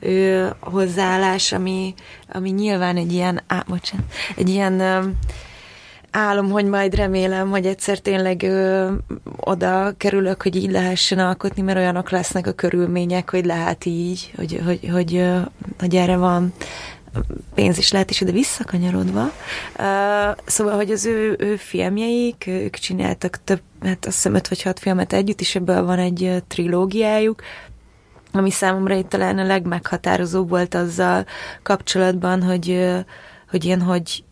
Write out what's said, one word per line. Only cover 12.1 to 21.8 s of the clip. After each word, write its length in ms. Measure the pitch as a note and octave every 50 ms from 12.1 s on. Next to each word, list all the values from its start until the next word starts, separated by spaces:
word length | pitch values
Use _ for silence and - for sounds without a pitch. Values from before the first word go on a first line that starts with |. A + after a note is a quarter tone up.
lesznek 360 | F#3+ F#3 F3+ - - F#3+ F3
a 60 | G3+ F#3+
körülmények, 760 | - - F3 E3+ F3 F3 F3 F3 F3+ F3 F3 F3+ F3+ F3+ -
hogy 140 | - F#3 F3+
lehet 400 | F3 E3+ E3+ E3 F3 F3 - -
így, 480 | F3+ E3+ E3+ F3 F3 F#3 F3+ - - -
hogy, 240 | - F3 D#3+ E3 - E3
hogy, 240 | E3+ F3+ F3 - - E3+
hogy, 240 | F3+ F3+ E3 E3+
ö, 220 | F3+ F3+ F3+ F3+ F3+ F3+ - - - - - - -
hogy 180 | - F3+ F3
erre 200 | F#3 F3+ F3 F#3
van 360 | F3+ F3+ F#3 F3 F3 F3 F3+ F3+ - - - - - - - - - - - - - - - - - - - -
pénz 240 | - G3+ G3 F3 D#3+
is 140 | - - -
lehet, 180 | G3 F#3+ F#3+
és 100 | - -
ide 120 | G3 F#3 F3
visszakanyarodva. 1000 | G3+ C#4 - - - A#3+ - - F3 F3 F3+ F3+ F#3 F#3 F3+ F#3 G3+ A3+ C#4+ D4+ - - - - - - - -
Ö, 60 | - - G3 G3 G3 G3+ G3+ G#3 G#3 G#3 G3+ G#3 - -
szóval, 320 | - - - G#3+ G#3 G#3
hogy 140 | G3+ G#3+ G3
az 160 | A3 G3+ G3
ő, 300 | A3+ A3+ A3 G#3+ A3 G3+ -
ő 180 | - G3+ G#3+
filmjeik, 880 | G3 - - - F#3